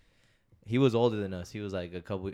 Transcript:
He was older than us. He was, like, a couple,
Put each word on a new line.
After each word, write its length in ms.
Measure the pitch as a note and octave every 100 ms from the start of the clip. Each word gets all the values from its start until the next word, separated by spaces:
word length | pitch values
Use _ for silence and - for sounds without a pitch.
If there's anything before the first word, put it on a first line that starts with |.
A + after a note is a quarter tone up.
| _ _ _ _ _ _ G#2
He 120 | A#2+
was 160 | C3+
older 220 | A#2 A#2+ G#2+
than 160 | G2
us. 160 | F#2 F2
He 120 | A2
was, 120 | G#2
like, 200 | F#2+ F2 F2
a 60 |
couple, 280 | - G2 F#2+